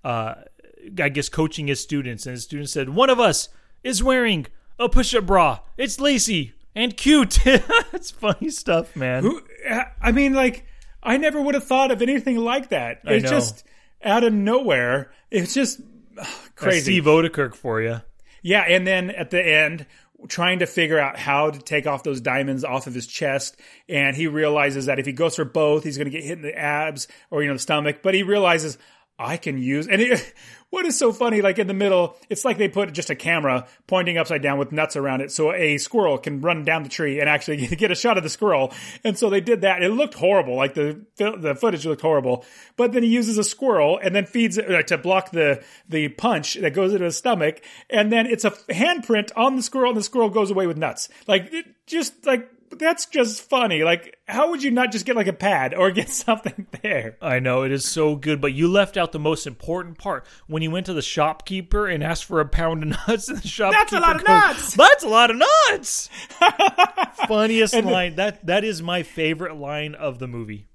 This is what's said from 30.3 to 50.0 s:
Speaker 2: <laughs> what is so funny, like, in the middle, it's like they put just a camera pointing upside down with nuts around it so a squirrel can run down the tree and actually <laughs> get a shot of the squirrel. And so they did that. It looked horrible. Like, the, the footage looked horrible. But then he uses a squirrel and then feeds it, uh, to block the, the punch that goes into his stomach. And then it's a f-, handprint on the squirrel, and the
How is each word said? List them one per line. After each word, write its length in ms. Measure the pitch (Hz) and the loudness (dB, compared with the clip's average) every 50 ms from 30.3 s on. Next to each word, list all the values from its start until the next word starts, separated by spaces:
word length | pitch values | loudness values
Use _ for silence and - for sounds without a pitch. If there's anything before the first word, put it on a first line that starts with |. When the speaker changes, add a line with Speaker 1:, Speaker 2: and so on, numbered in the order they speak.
| _ | _
Speaker 2:
<laughs> 320 | - - - - - _ _ | -20 -20 -20 -20 -20 _ _
what 160 | - 370 370 | -4 -4 -2
is 100 | 330 240 | -2 0
so 140 | - 285 233 | 2 2 0
funny, 320 | 220 - 247 233 220 208 196 | 2 0 -2 0 0 2 2
like, 160 | 196 185 202 | 2 2 2
in 80 | 208 | -2
the 60 | 185 196 | -2 -2
middle, 420 | 190 208 202 190 180 170 165 - - - _ | 0 2 4 4 4 2 0 -4 -16 -10 _
it's 120 | 208 - - | -8 -2 -2
like 140 | 262 214 | -2 0
they 100 | 170 214 | 0 0
put 240 | 190 - 190 202 175 143 | 0 0 -2 -4 -2 -4
just 180 | 165 - - | -8 -6 -6
a 40 | 151 | -8
camera 520 | - - 165 170 165 151 135 127 127 123 - - _ _ | -4 -2 -2 0 0 2 0 0 0 -4 -8 -20 _ _
pointing 320 | - 185 185 175 175 170 | -2 0 0 0 0 0
upside 240 | 165 160 - 165 143 | -2 -2 -2 -2 -2
down 160 | 135 143 139 | 0 0 0
with 140 | 139 143 - | 0 -2 -2
nuts 240 | 151 151 156 151 - | -2 -2 -2 -2 -2
around 260 | 147 139 139 131 127 | -4 -4 -4 -4 -4
it 100 | 135 135 | -6 -6
so 220 | - - 156 151 175 | -2 0 0 0 2
a 240 | 180 170 151 147 | 2 0 0 0
squirrel 400 | 139 - - - 233 196 165 139 | 0 -4 -2 0 2 2 2 0
can 240 | 131 - 156 143 139 | 0 -2 -6 -6 -2
run 220 | 139 175 175 160 147 | -2 -2 -2 0 0
down 160 | 151 160 165 | -2 -2 -2
the 80 | 147 135 | -2 -8
tree 300 | - - 165 143 135 147 | -6 -4 -4 -2 -2 0
and 100 | 143 151 | 0 2
actually 280 | 151 143 - - 151 143 127 | 0 0 -2 -4 -4 -4 -4
<laughs> 80 | 120 175 | -6 -2
get 160 | 151 214 196 | -2 0 -2
a 40 | - | 0
shot 220 | - - 240 220 | 0 0 0 0
of 60 | 190 156 | 0 -2
the 60 | 151 | -4
squirrel. 440 | - - 214 208 170 139 135 131 - - - - - - _ | -6 -2 0 2 2 2 0 -2 -6 -14 -18 -18 -20 -4 _
And 120 | 226 196 | -4 -2
so 140 | - 240 208 | 0 0 0
they 100 | 196 196 | 0 0
did 220 | 175 233 233 196 | 2 2 0 2
that. 220 | 180 196 185 180 180 | 2 2 2 2 0
It 60 | 190 | 0
looked 260 | 220 247 302 294 - | 2 0 -2 -2 -2
horrible. 400 | - - 185 202 190 151 131 123 | 0 2 4 4 4 2 0 -2
Like, 180 | 127 139 143 139 | -2 -2 -2 0
the, 320 | 160 147 147 151 - - _ _ | -2 -4 -4 -4 -8 -16 _ _
the 360 | - 208 214 220 190 160 151 139 | -4 -4 -4 -2 -4 -4 -4 -4
footage 320 | 139 - 233 185 151 143 | 0 0 0 0 0 -4
looked 160 | 160 151 - | -4 -4 -2
horrible. 420 | - 160 156 143 127 127 123 120 - - - - - - _ | 0 2 2 2 2 0 -2 -4 -6 -20 -20 -20 -20 -14 _
But 160 | - 240 233 | 0 0 2
then 120 | 214 254 233 | 2 2 2
he 60 | 226 | 4
uses 280 | 226 247 226 220 226 | 2 2 2 0 0
a 60 | 214 202 | 0 -2
squirrel 560 | - - _ 269 262 214 170 147 147 175 - | -2 -4 _ 0 2 4 4 4 4 2 0
and 140 | - 190 180 | 0 0 0
then 100 | 202 190 | 0 -2
feeds 320 | - - 240 226 220 175 | 0 0 0 0 2 0
it, 140 | 214 208 190 185 | -2 -2 0 0
uh, 80 | 170 | 0
to 160 | 165 - 175 | 2 0 -2
block 320 | 151 131 175 190 190 185 - | -2 0 0 0 0 0 -2
the, 340 | - 165 156 143 139 135 - - - - _ | 0 2 2 2 2 -2 -6 -20 -20 -20 _
the 200 | - 160 160 151 143 | -6 -4 -2 -2 -4
punch 460 | 151 - - 240 220 - 147 - - | -6 -2 0 0 0 0 -2 -6 -6
that 180 | - 185 156 135 | -2 -4 -2 0
goes 180 | 190 190 185 | 0 0 0
into 140 | 208 190 180 | 0 0 -2
his 120 | 170 156 | -2 -4
stomach. 440 | - - 254 226 175 156 156 160 - - - - - - _ | -2 -2 -2 0 2 0 -2 -2 -4 -18 -20 -20 -20 -10 _
And 200 | - 214 208 214 | 0 2 2 4
then 140 | 226 233 226 | 2 2 2
it's 180 | 254 233 226 - | 2 0 0 0
a 40 | 208 | -2
f-, 140 | - - - | -2 -4 -10
handprint 640 | - 170 170 240 339 349 311 226 - 226 208 208 - - | -8 -2 0 2 2 0 -2 0 0 0 0 0 -4 -2
on 200 | 226 233 269 269 | 0 2 2 2
the 60 | 254 | 0
squirrel, 300 | 233 - - 262 254 247 | -4 -4 -2 0 0 2
and 60 | 247 | 0
the 60 | 214 | -2